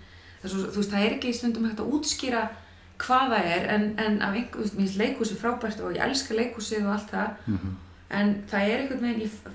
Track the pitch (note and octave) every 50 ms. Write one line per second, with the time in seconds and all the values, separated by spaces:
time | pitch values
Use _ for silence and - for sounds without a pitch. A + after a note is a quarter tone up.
0 | - - - - - - - - - F#3 F#3+ G3 F#3+ - - G#3 G3+ - G#3 G3+
1 | G3+ A3+ C#4+ - - B3 A3+ - A#3+ A#3+ A3 A3+ A3+ A3+ G#3+ G#3+ - A#3 C4+ D4+
2 | D4+ - - - - B3+ A#3+ A3+ A3 A3 - - - - - - - - - -
3 | - - B3+ B3+ C4+ C4 A3+ G#3 F3+ E3+ E3+ F#3 - - G#3+ G#3 G#3 G#3+ A3 A3+
4 | A3+ G#3+ G#3 G#3 - G3+ G3 A3+ B3 - - B3 A3 G#3 - F#3 G3 F#3+ F#3+ G3
5 | A3 C4+ C4+ - A3+ G#3 - - - A#3 A#3+ A#3+ - G#3+ G#3 - F3+ F3+ F3 -
6 | - - C4+ - - - A3+ A3 A#3+ B3 - - G#3 - A3 G#3+ G#3 G3+ G#3 G#3
7 | G#3 - - F#3+ G3+ A3 - - - - G#2 F#2 F2+ F#2+ F#2 - - - - -
8 | - - - G3+ G#3 G#3 G#3 G3+ - - - G3 G3+ G#3 A3+ C4 C4+ C4 B3+ -
9 | A#3+ A#3+ A#3 A3+ G#3+ G#3+ - - - - G3+